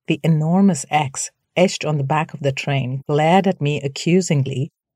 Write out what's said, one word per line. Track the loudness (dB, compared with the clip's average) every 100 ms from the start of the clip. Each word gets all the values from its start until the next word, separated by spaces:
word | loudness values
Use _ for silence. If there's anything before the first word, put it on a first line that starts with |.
| -4
The | -2
enormous | 0 0 2 2 2 2 -2
X | -2 -2 -6 -12 _ _ 0
etched | 2 0 -4
on | -2
the |
back | 0 -2 -2
of | -4
the | -4
train | -4 -4 -2 -2 -6 -2
glared | 2 4 4 4
at | 0
me | -2 -2
accusingly | -6 -4 0 2 2 0 0 -4 -6 _ _